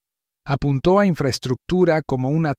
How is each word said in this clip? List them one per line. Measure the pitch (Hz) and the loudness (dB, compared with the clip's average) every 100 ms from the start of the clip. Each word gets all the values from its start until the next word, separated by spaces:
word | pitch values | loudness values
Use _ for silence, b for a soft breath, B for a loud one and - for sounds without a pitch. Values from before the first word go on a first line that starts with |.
| _ _ _ _ | _ _ _ _
Apuntó | - 139 143 139 170 196 | -8 -4 -2 0 2 4
a | 202 | 2
infraestructura | 160 139 - 127 123 - 180 170 156 | 0 -2 -4 -4 -6 -2 0 2 2
como | - 131 127 | 0 -4 -2
una | 156 160 | -2 -2